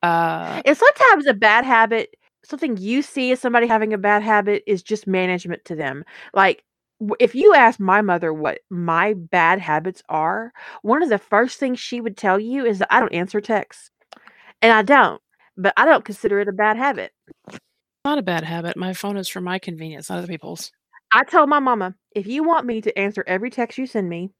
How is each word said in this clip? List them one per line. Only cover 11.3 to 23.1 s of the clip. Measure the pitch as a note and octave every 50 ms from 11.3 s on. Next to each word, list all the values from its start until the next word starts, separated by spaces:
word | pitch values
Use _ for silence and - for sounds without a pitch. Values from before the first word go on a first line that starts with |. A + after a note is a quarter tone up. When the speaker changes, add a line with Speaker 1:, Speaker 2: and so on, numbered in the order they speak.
| - G#3 A#3 B3+ - -
Speaker 2:
things | C#4+ C4 B3+ B3
she | - - - A#3+
would | A3+ A#3 G3+ -
tell | - G3+ F#3 G3+
you | G#3+ A3+ B3 C#4 C4
is | A#3 G#3 F#3+
that | G3 -
I | - -
don't | - - -
answer | E3+ F3 G3 - G#3
texts. | G#3 - A3+ G3+ - _ - - - _ _ _ _ _ - _ _ - _ _ _ - _ _ -
And | A3+ A3+
I | G#3+
don't, | G#3+ G3 C#4+ C#4 A#3+ E3 E2+ - _ _ _ _ _ _ _
but | - F#3 G3 - -
I | A#3
don't | D#4 D#4 B3 -
consider | - G#3 - - A3+ G3+ G3+
it | G3+ G3+
a | G3+
bad | F#3+ G#3 G#3+ G#3+ A3
habit. | B3+ C#4+ B3+ E3+ G2 - _ _ _ _ - _ _ - - - _ _ _ _ _ _ _ _ _
Speaker 1:
Not | C#4 D4 D4
a | G#3
bad | F3+ F3 E3 D#3+
habit. | D#3 E3 E3+ E3 E3+ - -
My | F3+ F#3 F#3+
phone | F3+ - G3+ G3+ G3+
is | F#3+ -
for | - F#3+
my | F3+ F3+ F3+ F#3+
convenience, | - - F3 D#3 D#3+ D#3+ D#3 C#3+ D#3 -
not | F#3+ F3
other | F3 F3
people's. | F3 D#3 - D#3+ E3+ E3+ - - _ _ _ _ _ - _ _ -
Speaker 2:
I | A3 C#4
tell | - - E4 D4+
my | C#4+ D4 D4
mama, | C#4 B3+ B3 A3 F#3+ F#3 F#3 _ _ _ _
"If | G#3+ G3
you | G3 A#3+ C#4+ D#4
want | D#4+ E4+ D#4+ C4
me | A#3+ A#3 A3
to | A3 E3+ - -
answer | G3 G3+